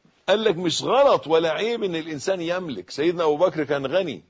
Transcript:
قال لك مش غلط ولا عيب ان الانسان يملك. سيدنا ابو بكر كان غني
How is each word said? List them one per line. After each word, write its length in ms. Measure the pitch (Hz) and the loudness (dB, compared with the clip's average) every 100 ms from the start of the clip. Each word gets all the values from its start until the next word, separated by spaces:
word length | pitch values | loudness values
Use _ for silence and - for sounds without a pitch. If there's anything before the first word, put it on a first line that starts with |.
| _ _ - | _ _ 0
قال 160 | 208 | 2
لك 120 | 220 170 | 2 0
مش 260 | 180 - | -2 -2
غلط 440 | 139 247 277 180 139 | 0 4 6 4 2
ولا 240 | 160 165 | 2 2
عيب 320 | 156 220 233 | 0 -2 -2
ان 140 | 202 165 | -4 -4
الانسان 440 | 160 151 190 190 | -6 -6 -4 -2
يملك. 500 | 165 175 175 104 - | -2 -4 -6 -10 -8
سيدنا 340 | - 160 175 | -2 0 2
ابو 120 | 160 147 | 2 4
بكر 280 | 180 156 | 2 2
كان 220 | 139 143 135 | -2 -2 0
غني 380 | 175 180 101 | -2 -2 -6